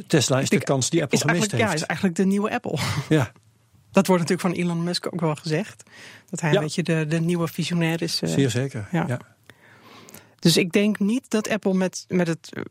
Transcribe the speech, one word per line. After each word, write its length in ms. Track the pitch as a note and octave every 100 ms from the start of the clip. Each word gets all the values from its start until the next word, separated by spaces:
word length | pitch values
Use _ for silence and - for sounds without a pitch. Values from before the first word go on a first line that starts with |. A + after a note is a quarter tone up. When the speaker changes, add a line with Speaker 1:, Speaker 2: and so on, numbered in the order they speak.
| -
Speaker 1:
Tesla 300 | D#3 A2+ C3
is 60 |
Speaker 2:
Ik 60 | C#3
Speaker 1:
de 60 | G3
Speaker 2:
denk, 120 | -
Speaker 1:
kans 220 | C#3 B2
die 120 | E3
Apple 160 | D3 A#3
Speaker 2:
is 60 |
Speaker 1:
gemist 160 | - -
Speaker 2:
eigenlijk, 300 | G#3+ C3+ A3+
Speaker 1:
heeft. 100 | D#3
Speaker 2:
ja, 60 | -
is 40 |
eigenlijk 300 | E3+ G3 E3
de 60 | F#3+
nieuwe 260 | G3+ G3+
Apple. 260 | A#3+ - C#3+ - -
<laughs> 200 | - D#3
Speaker 1:
Ja. 140 | B2 - _ _ _ _ _
Speaker 2:
Dat 160 | - F#3+
wordt 140 | F#3 D#3+
natuurlijk 260 | F#3 F#3 E3+
van 100 | F3
Elon 180 | E3+
Musk 240 | E3+ F3 -
ook 60 | F3+
wel 160 | D#3+ D3
gezegd. 480 | - D3+ G#3+ - - - - - -
Dat 120 | F3+
hij 80 | E3
Speaker 1:
Ja. 40 | F3+
Speaker 2:
een 40 |
beetje 200 | D#3 -
de, 220 | E3 D#3+ D#3
de 120 | E3
nieuwe 280 | E3 F3 E3
visionair 540 | - D#3+ F3 E3 E3
is, 200 | E3+ -
eh. 80 | E3
Speaker 1:
Zeer 200 | D#3 C#3
zeker, 380 | A2+ C3+ A#2 G2
Speaker 2:
Ja. 140 | E3+ -
Speaker 1:
ja. 120 | A#2+ - _ _ - - - - - - - - _
Speaker 2:
Dus 180 | F3 E3
ik 140 | F#3+
denk 280 | G3+ G#3 G3+
niet 260 | G3 A#3+ -
dat 200 | G#3+ G#3
Apple 240 | G#3 G3+
met, 320 | F#3+ F#3 - -
met 200 | F3+ E3+
het, 220 | D#3+ -
eh, 100 | - -